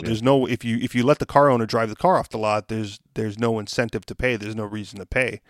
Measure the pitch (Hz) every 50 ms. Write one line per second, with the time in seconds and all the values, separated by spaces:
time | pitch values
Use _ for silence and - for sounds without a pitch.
0 | 104 113 113 107 117 131 139 135 127 - 127 - - 117 113 120 123 120 - 123
1 | 120 135 151 - - - - 143 143 143 127 117 113 101 120 117 113 107 107 -
2 | - 180 185 131 110 - - 110 110 107 107 107 104 - 110 110 107 101 101 -
3 | _ _ - 107 110 107 101 110 117 113 113 107 101 - - - 120 107 - 107
4 | - - 95 - 127 127 120 104 104 107 110 113 107 101 107 107 101 - - 101
5 | 110 - - 123 127 113 107 - _